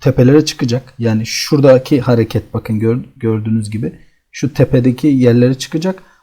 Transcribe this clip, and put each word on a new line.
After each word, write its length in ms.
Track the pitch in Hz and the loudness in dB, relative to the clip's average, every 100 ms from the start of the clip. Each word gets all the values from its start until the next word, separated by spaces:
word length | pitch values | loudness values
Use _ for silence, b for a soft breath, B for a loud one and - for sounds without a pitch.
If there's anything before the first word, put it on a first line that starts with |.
tepelere 440 | 139 127 127 151 151 | -2 2 4 4 2
çıkacak. 480 | - 131 120 - - | -4 -4 -4 -6 -6
Yani 260 | 117 110 110 | -2 -2 -4
şuradaki 760 | - - 147 139 127 - 147 | -8 -2 2 4 4 2 -2
hareket 520 | 127 120 110 113 - | 0 0 0 -4 -6
bakın 260 | 107 - 107 | -10 -6 -2
gör-, 260 | 113 123 135 - | -2 -2 -6 -8
gördüğünüz 560 | 113 110 107 110 104 | -4 -4 -2 -4 -4
gibi 280 | 107 147 b b b b | -6 -8 b b b b
şu 220 | - 143 | -8 -6
tepedeki 540 | - 131 131 123 123 156 | -2 0 2 0 0 0
yerlere 460 | 135 123 120 123 | 2 4 4 2
çıkacak. 500 | 131 - 160 180 185 b b | 0 -6 -6 -6 -8 b b